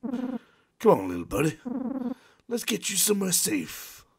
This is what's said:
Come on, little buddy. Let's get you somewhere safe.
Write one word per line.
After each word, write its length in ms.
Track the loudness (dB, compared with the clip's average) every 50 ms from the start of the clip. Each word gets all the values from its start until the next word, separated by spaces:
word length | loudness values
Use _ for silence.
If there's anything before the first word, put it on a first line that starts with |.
| -6 -4 -4 -4 -4 -4 -6 -8 -10 _ _ _ _ _ _ _
Come 100 | 6 6
on, 180 | 6 6 6 -2
little 160 | -4 -4 -6
buddy. 340 | -4 -2 0 0 0 0 -2 -8 -6 -6 -4 -4 -4 -4 -4 -6 -6 -8 -8 -14 -20 -20 _ _ _
Let's 160 | -6 -4 -2
get 260 | -2 -4 -2 -2 -2
you 60 | 0
somewhere 360 | 0 2 2 2 2 2 0
safe. 720 | 2 2 2 2 0 -2 -4 -4 -10 -14 -14 -16 -18 -20 -20 _ _